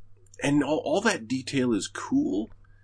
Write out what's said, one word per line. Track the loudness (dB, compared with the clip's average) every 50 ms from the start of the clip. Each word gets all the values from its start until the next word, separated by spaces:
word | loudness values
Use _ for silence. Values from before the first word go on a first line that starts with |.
| -20 -20 -20 -20 -20 -20 -12 -4 0
and | 2 2 2 2
all, | 2 0 -2 0
all | 0 0 2
that | 2 2 0 0 -2 -4
detail | -4 -4 -4 -2 0 2 2 2 2
is | 0 0 -2
cool, | -8 -8 -6 0 0 2 2 2 0 -2 -4 -6 -8 -18 -20 -20 -20 -20